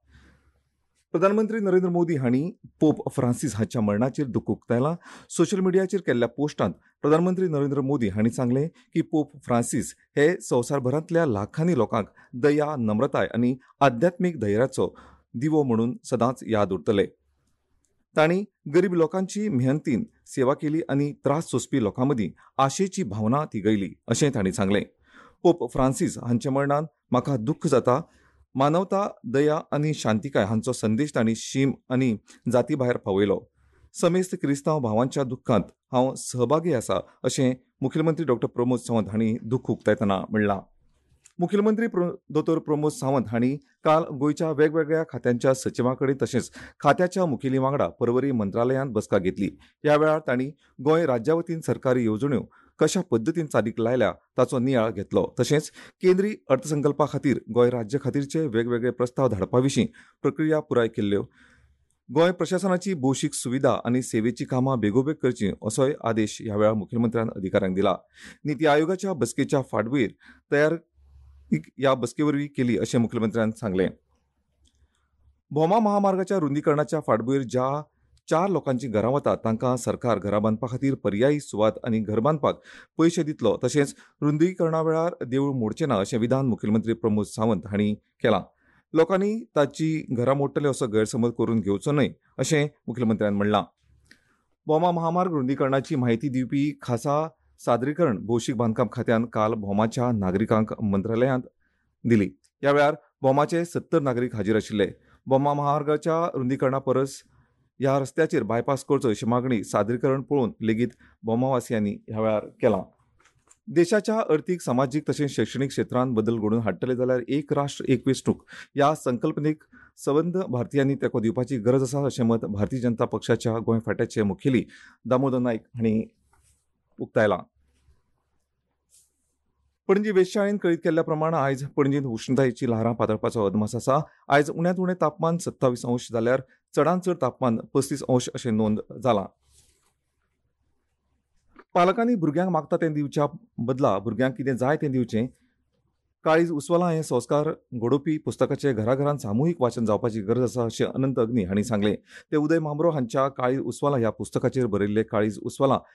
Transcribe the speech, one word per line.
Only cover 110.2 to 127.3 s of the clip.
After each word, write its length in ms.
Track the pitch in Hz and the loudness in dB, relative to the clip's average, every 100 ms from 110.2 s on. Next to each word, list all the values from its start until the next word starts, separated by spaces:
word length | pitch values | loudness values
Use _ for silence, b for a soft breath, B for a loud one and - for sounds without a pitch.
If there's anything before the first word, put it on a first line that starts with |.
पळोवन 300 | 127 143 110 - | 0 0 0 -2
लेगीत 260 | 113 110 120 b b b | -2 0 -2 b b b
भोमावासियांनी 720 | 110 113 131 127 - 117 104 101 - | -4 0 0 -2 -2 -2 -2 -4 -8
ह्या 140 | 110 | -2
वेळार 240 | 110 107 - | 0 0 -4
केलां. 360 | - 123 98 - _ _ _ b _ _ _ - | 0 2 2 -2 _ _ _ b _ _ _ -2
देशाच्या 520 | 143 170 214 202 220 - | 2 2 2 0 -2 0
अर्थीक, 320 | 156 147 175 | 0 0 -4
समाजीक 480 | - 123 139 147 147 | -2 0 0 -2 -4
तशेंच 220 | 131 143 | -2 -2
शैक्षणीक 380 | 135 110 120 135 | -2 -2 -2 -4
क्षेत्रांत 440 | - 113 123 127 | -4 -2 -2 0
बदल 220 | 113 110 117 | 0 0 0
घडोवन 260 | 104 113 | 0 0
हाडटले 340 | 107 90 123 123 | 0 -2 -2 -2
जाल्यार 240 | 127 127 - | 0 0 -2
एक 260 | 139 151 | -4 -2
राष्ट्र 320 | 147 139 - - | -2 -2 -6 0
एक 160 | 123 - | 0 2
वेंचणूक 380 | 127 - 98 B B B 139 | 0 -2 -4 B B B 0
ह्या 200 | 143 156 | 2 2
संकल्पनेक 680 | - 120 156 151 147 156 _ B B - | -2 -2 -2 -2 -2 -2 _ B B -8
संबंद 400 | - 143 170 180 | 0 0 2 -2
भारतीयांनी 580 | 190 120 107 139 135 139 | -2 -4 -2 0 0 0
तेंको 240 | 123 123 | -2 0
दिवपाची 380 | 110 120 123 135 | 0 -2 -4 -2
गरज 240 | 104 135 | 2 2
आसा, 240 | 131 139 139 | 2 -2 -2
अशें 180 | - | 0
मत 140 | 117 113 | 0 0
भारतीय 420 | - 101 101 135 | -2 -4 -2 -2
जनता 260 | 120 113 117 | -2 -2 -4
पक्षाच्या 520 | 107 - 117 123 113 | -4 -2 0 0 -2
गोंय 220 | 113 113 110 | 0 -2 -2
फांट्याचे 380 | 98 113 - | -4 -2 -2
मुखेली 420 | 101 92 139 123 - B B B 113 | -2 -2 0 0 -2 B B B -2
दामोदर 320 | 127 139 127 | 0 2 0
नायक 240 | 123 110 - 117 | -2 -4 -8 -4
हांणी 280 | 113 110 110 _ _ _ _ _ _ _ _ - | 0 0 -2 _ _ _ _ _ _ _ _ -14
उक्तायलां. 380 | 120 127 107 | -4 2 2